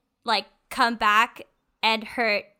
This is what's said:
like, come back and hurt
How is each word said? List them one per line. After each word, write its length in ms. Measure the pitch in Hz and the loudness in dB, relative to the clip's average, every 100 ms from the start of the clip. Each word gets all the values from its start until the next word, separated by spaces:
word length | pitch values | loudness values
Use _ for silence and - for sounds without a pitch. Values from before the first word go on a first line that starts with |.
| _ _ | _ _
like, 220 | 233 208 - _ _ | -4 -2 -4 _ _
come 240 | - 240 | 0 0
back 480 | 233 214 208 240 - - _ _ _ | 2 2 2 2 -4 -20 _ _ _
and 220 | 220 220 | 0 0
hurt 400 | 214 - 226 202 - _ | -4 -4 -2 -2 -6 _